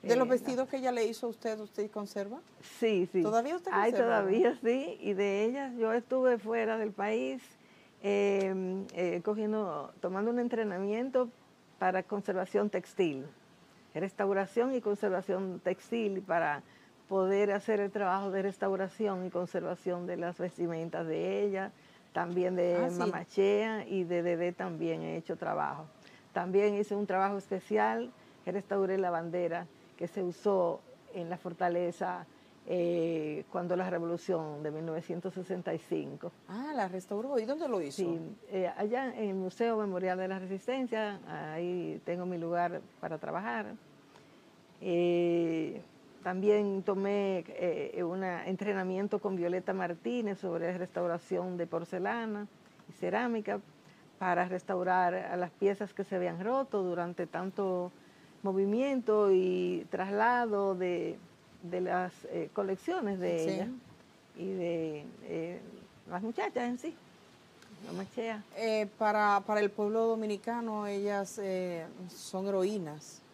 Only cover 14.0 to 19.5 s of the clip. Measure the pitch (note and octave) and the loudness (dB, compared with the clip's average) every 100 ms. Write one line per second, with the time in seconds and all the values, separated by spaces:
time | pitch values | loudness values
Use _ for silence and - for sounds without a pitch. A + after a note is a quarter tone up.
14 | F#3+ - G3 G3 F#3+ A#3 B3 B3+ G#3+ G3+ | -4 0 2 2 2 2 2 2 0 0
15 | G#3 F3+ F3+ F#3 F#3+ F3 - F3+ - A#3 | 2 0 0 -2 -2 -4 -2 -4 -2 -2
16 | G#3+ F#3+ G3 E3+ D#3+ C#3+ - - - - | 0 -2 0 2 2 0 -6 -20 -20 -20
17 | - F#3+ F#3 G3 G3+ G3+ G3+ G#3+ G3+ G3+ | -2 2 4 4 4 2 2 0 2 0
18 | G3 F#3+ G3 F#3+ G3 F#3+ G3 F#3+ F#3+ - | 0 2 0 0 -2 0 0 0 -2 0
19 | G#3+ F#3 F#3 F3+ F3+ | -2 0 -2 -4 -2